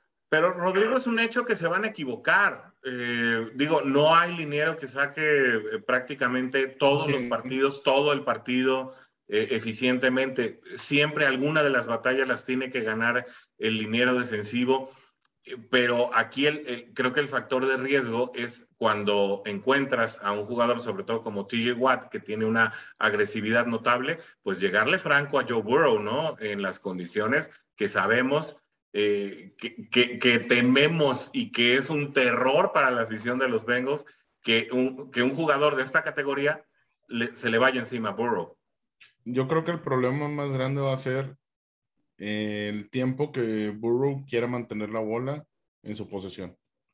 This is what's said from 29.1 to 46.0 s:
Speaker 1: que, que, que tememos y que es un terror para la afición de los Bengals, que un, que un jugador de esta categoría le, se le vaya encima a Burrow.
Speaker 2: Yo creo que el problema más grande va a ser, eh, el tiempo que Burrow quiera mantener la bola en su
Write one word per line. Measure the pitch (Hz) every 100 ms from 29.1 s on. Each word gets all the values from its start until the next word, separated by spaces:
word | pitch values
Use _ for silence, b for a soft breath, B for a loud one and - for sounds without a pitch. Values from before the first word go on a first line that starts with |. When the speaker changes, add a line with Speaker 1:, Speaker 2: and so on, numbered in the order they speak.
| 101 101 92 95 -
Speaker 1:
que, | 117 - 107
que, | 123 123 120
que | 127 117
tememos | 117 120 123 135 151 165 143 123 -
y | 135 107
que | - 120 127
es | 131
un | 151 143
terror | 139 123 117 127 147 190
para | 160 135
la | 120
afición | 110 107 120 127
de | 131
los | 113 110
Bengals, | 123 127 147 b b b _
que | - 113 117
un, | 127 131 131 -
que | -
un | 127
jugador | 139 156 139 147 135
de |
esta | 131 165
categoría | 156 147 139 135 143 151 - _ _ _ _
le, | 117 120 -
se | 120
le | 113
vaya | 131 127
encima | 113 123 107
a |
Burrow. | 98 120 101 82 - _ _ _ _ b b 117
Speaker 2:
Yo | 123 131
creo | 160
que | 165
el | 170
problema | - 131 123 143 147
más | 147 143
grande | 135 131 139
va | 139
a | 131
ser, | 131 131 135 - _ _ _ _ _ _ _ -
eh, | 101 104 107 104 104
el | 104 104
tiempo | 127 127 131 147
que | 131 113 110 107
Burrow | 104 117 120 139 139 139
quiera | 117 120
mantener | 123 113 107 104
la | 113
bola | 110 113 131 151 - _ _ _
en | 107
su | 104